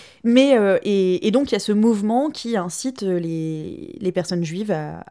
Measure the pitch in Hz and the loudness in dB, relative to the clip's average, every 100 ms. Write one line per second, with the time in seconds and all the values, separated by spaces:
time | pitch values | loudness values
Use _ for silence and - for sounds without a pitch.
0 | - _ 233 240 277 247 202 180 - 202 | -20 _ 4 6 6 6 4 2 2 2
1 | 185 180 220 220 285 202 - 214 226 214 | 2 2 2 2 2 -2 0 2 2 2
2 | 214 240 302 - 233 226 175 - 262 262 | 0 0 -2 -6 -4 -4 -4 -6 -8 -6
3 | 196 180 165 165 160 156 156 - - - | -2 -2 -2 -4 -4 -6 -10 -12 -14 -8
4 | 180 180 170 180 170 170 214 160 151 160 | -4 -4 -2 -2 -4 -4 -4 -4 -6 -12
5 | - | -14